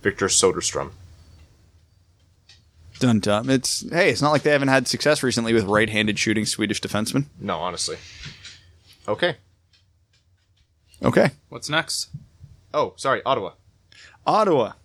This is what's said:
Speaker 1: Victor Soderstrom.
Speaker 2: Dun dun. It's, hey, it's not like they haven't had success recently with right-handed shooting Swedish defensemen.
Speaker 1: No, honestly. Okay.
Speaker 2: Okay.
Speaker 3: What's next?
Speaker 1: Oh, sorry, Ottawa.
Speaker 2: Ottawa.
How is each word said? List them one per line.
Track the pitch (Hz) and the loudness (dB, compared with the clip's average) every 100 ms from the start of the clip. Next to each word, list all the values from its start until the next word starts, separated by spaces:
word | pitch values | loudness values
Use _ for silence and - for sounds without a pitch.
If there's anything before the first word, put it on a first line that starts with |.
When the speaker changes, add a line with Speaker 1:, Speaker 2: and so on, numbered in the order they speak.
Speaker 1:
Victor | 101 - 98 | -4 -2 0
Soderstrom. | - 95 87 - 71 69 - - - - - - _ _ _ _ _ _ _ _ _ _ - _ _ - - | 2 2 2 -4 -6 -8 -12 -20 -20 -20 -20 -20 _ _ _ _ _ _ _ _ _ _ -20 _ _ -20 -2
Speaker 2:
Dun | 127 110 | 2 2
dun. | 101 104 127 | 2 0 2
It's, | 131 - - - | 0 0 -6 -4
hey, | 160 185 | 0 2
it's | 123 | 2
not | 139 | 2
like | 151 | 2
they | 151 | 2
haven't | 147 139 | 2 4
had | 135 123 | 2 2
success | - 147 151 | -2 0 2
recently | 127 120 113 | 0 -2 2
with | 113 98 | 2 4
right-handed | 107 110 107 107 104 | 2 2 2 0 0
shooting | - 107 107 | 0 0 -2
Swedish | - 107 110 | -2 -2 -2
defensemen. | - 101 110 135 143 - | -4 -4 -2 -2 -4 -10
Speaker 1:
No, | 98 85 | -6 -4
honestly. | 87 87 - 78 - - - - - - _ _ _ - - | -4 -6 -8 -8 -14 -18 -18 -18 -20 -20 _ _ _ -16 -8
Okay. | 107 175 - _ _ _ _ _ _ _ _ _ _ _ _ _ _ _ _ | -2 -2 -4 _ _ _ _ _ _ _ _ _ _ _ _ _ _ _ _
Speaker 2:
Okay. | - - 147 - _ | 2 4 2 0 _
Speaker 3:
What's | 123 - | -14 -4
next? | 151 156 - - - - _ - - _ | -4 -2 -8 -8 -14 -20 _ -20 -20 _
Speaker 1:
Oh, | 147 127 - | -4 -4 -4
sorry, | 139 120 - | -2 -2 0
Ottawa. | 127 90 - _ _ _ - - _ - | -2 -4 -12 _ _ _ -20 -20 _ 0
Speaker 2:
Ottawa. | 190 208 151 104 - | 2 4 2 0 -4